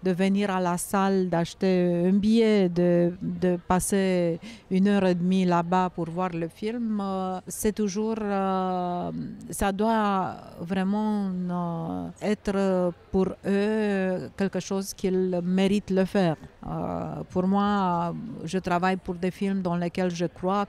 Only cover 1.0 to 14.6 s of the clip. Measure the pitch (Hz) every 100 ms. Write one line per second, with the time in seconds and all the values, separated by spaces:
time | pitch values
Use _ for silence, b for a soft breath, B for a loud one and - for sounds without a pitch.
1 | 196 196 185 170 170 - 190 185 180 175
2 | 175 196 202 226 220 214 185 175 175 175
3 | 175 175 247 175 180 175 - 180 - 202
4 | 190 180 170 165 214 233 - 190 196 202
5 | 190 180 180 190 180 170 170 185 185 -
6 | 165 165 185 170 165 - 208 240 226 214
7 | 196 190 185 185 - - 214 208 214 185
8 | 220 220 208 196 190 190 185 185 180 175
9 | 175 160 - - - 170 202 196 214 226
10 | 208 196 175 104 - - 170 190 190 208
11 | 214 208 196 180 180 175 175 165 165 180
12 | 170 170 190 208 - 196 196 185 180 170
13 | - 190 185 190 - 202 208 220 214 196
14 | 190 185 131 - 196 185